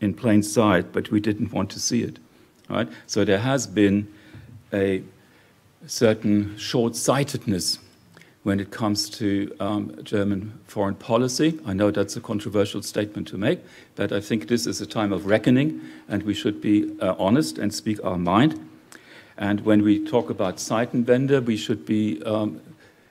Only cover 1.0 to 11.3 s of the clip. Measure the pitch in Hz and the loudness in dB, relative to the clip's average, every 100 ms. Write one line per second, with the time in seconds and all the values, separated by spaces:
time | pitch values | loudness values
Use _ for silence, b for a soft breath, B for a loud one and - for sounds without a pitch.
1 | - 107 107 107 110 95 98 - - 120 | -2 0 0 -2 -2 -4 -4 -4 -2 -2
2 | - - _ b b b - 98 120 B | -2 -8 _ b b b -6 -4 -4 B
3 | B 110 101 98 123 135 104 92 101 101 | B 0 2 2 2 0 -2 2 4 4
4 | 101 B B B B B - 101 98 95 | -2 B B B B B -6 -2 0 -2
5 | - - b b b b b _ 156 - | -6 -20 b b b b b _ -10 0
6 | 113 107 107 104 104 - - 127 117 117 | 2 2 2 2 0 -6 -4 0 0 0
7 | - 131 139 127 - 92 - - - _ | 0 0 0 -4 -2 -2 -2 -6 -8 _
8 | _ B B B 104 98 95 - 110 104 | _ B B B -2 -2 -2 -4 -2 -2
9 | - - 104 98 98 - 101 104 - - | -4 -4 0 0 -2 -4 -4 -4 -4 -10
10 | - 107 101 95 107 - - 110 98 95 | -4 -2 0 -2 -4 -14 -10 -4 -2 -4
11 | - 117 127 | 0 0 2